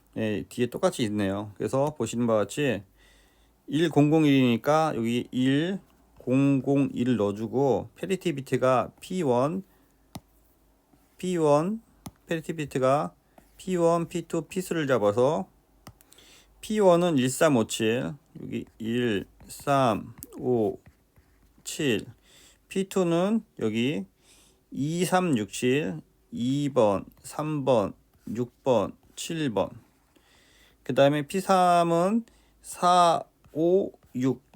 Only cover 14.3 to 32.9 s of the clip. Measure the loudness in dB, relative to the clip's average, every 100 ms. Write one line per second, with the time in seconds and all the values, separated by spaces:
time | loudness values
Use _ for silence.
14.3 | -6 -6 -8 -6 -4 0 2 2 2 2
15.3 | 0 -6 _ _ _ -20 -20 _ -20 -20
16.3 | -20 _ _ -6 2 6 6 4 2 0
17.3 | 2 2 4 0 -2 -2 -2 -4 -10 _
18.3 | -16 -10 -10 -10 -10 -6 -2 0 -2 -4
19.3 | _ -20 -10 -2 2 2 0 -4 -16 -18
20.3 | -8 -2 0 0 -4 -12 _ _ _ _
21.3 | _ _ _ -14 -6 -2 -2 -4 -16 _
22.3 | _ -20 _ _ -6 -4 -2 0 2 0
23.3 | -2 -4 -6 -4 0 -2 -2 -8 _ _
24.3 | _ _ _ _ -6 -4 -2 0 2 2
25.3 | 0 -2 -2 0 0 -2 -6 -12 _ _
26.3 | -6 -2 -2 -2 2 2 2 -4 -16 -14
27.3 | -8 -4 -2 2 2 0 -6 _ _ -10
28.3 | -8 -8 _ 0 0 0 -6 _ -14 -10
29.3 | -4 -2 -2 -2 -6 -20 _ _ _ _
30.3 | _ _ _ _ _ -4 2 4 2 -2
31.3 | -4 0 4 4 4 4 2 2 0 -4
32.3 | _ _ _ -18 -2 4